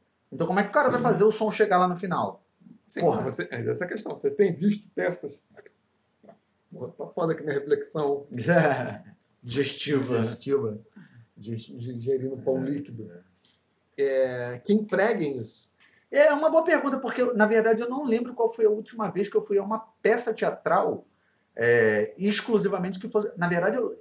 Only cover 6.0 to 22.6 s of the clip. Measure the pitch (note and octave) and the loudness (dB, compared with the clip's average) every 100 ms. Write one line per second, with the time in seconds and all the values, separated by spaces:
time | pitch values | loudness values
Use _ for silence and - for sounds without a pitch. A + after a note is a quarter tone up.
6 | _ _ - - _ _ _ - B2 - | _ _ -20 -20 _ _ _ -14 -14 -12
7 | - - E3 D#3 D3 C#3 C#3+ C#3+ - D#3 | -10 -4 -2 -2 -4 -4 0 -2 -2 -2
8 | C#3+ C#3 - B2 C3+ F3 D3+ C3 A#2 - | -2 -2 -6 -4 2 4 4 0 -4 -10
9 | - - _ _ A#2+ B2+ C3+ - C#3+ C#3 | -16 -20 _ _ -6 -2 -2 -4 -2 -2
10 | A2+ A#2 A2+ B2 C3+ C#3 A#2 G#2 - - | 0 0 -2 -4 -2 -2 -2 -8 -14 -20
11 | - A#2+ _ - G#2+ A2+ - C3 A#2+ A#2+ | -20 -20 _ -18 -10 -10 -10 -12 -10 -6
12 | B2 C3 C3 B2 C3+ C3 C3+ D3 - A2+ | -2 -2 -4 -4 -2 -2 -2 -6 -8 -14
13 | F2 F2 _ _ _ _ _ _ _ - | -16 -18 _ _ _ _ _ _ _ -4
14 | C#3 C3 B2+ B2 B2 A#2+ - G#3+ G#3+ F#3 | 0 2 0 -2 -6 -6 0 2 2 0
15 | G#3+ G#3+ D3 B2+ A#2 - - _ _ _ | 2 0 -2 -4 -10 -16 -20 _ _ _
16 | _ C#4 D4+ C#4+ D#4 D#4+ E4+ D4 C4+ B3+ | _ 4 6 6 4 4 4 2 2 -4
17 | A#3 - A#3+ A3+ G#3+ A3+ A3 A3 A#3+ C4+ | -4 -2 0 4 4 4 4 2 0 -4
18 | C#4 A3+ A#3+ A#3 A3+ - G#3+ G#3+ - A3+ | 0 0 -2 -2 -2 2 2 2 -4 -8
19 | G3 F3 G3 G#3+ - G3+ G3 A3+ - _ | -6 -4 -2 -2 0 0 0 -6 -8 _
20 | F#3+ A#3 A#3 A3 E3+ - D#3 F3+ - - | 2 2 0 -2 -2 -2 0 2 2 -4
21 | - _ _ _ _ - A#2 A#2+ A2 G#2+ | -10 _ _ _ _ 0 4 6 6 4
22 | G#2+ - G3+ G3+ - G#3+ | 0 0 0 0 0 2